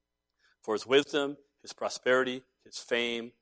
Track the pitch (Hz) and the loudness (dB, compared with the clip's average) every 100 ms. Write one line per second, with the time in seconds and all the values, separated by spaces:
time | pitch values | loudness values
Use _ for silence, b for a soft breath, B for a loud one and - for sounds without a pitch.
0 | _ _ _ _ _ _ - 104 110 139 | _ _ _ _ _ _ -4 -4 4 4
1 | 143 151 139 143 _ _ - - 107 - | 4 0 -2 -6 _ _ -20 -8 -8 -2
2 | 123 127 127 127 - _ 110 - - 120 | 2 2 2 -4 -12 _ -18 -16 -4 -2
3 | 120 117 117 - | 0 -4 -8 -14